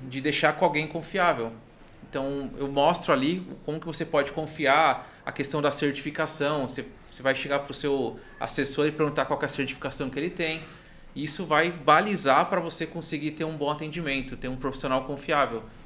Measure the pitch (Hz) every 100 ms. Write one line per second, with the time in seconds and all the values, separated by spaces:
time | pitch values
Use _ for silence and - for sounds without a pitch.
0 | 131 131 147 147 156 - 175 151 156 165
1 | - 196 175 131 113 113 - - - -
2 | - 139 139 143 135 - 139 139 147 175
3 | - 139 139 185 180 135 - 156 165 151
4 | 160 151 147 - 151 - 139 147 156 -
5 | - - - - 139 151 147 - 143 139
6 | 151 147 151 - 143 151 127 - 117 -
7 | - - 131 131 143 139 139 - 147 139
8 | 117 - - - 143 - 127 - 147 151
9 | 151 147 131 147 143 - 127 - 135 -
10 | 135 131 170 180 160 160 151 - - -
11 | - 135 147 - 165 151 170 170 143 156
12 | 208 196 139 135 185 190 165 - 165 170
13 | 151 151 151 151 160 156 143 151 156 170
14 | 151 135 127 120 127 127 135 - 135 131
15 | 131 139 - 147 127 113 104 -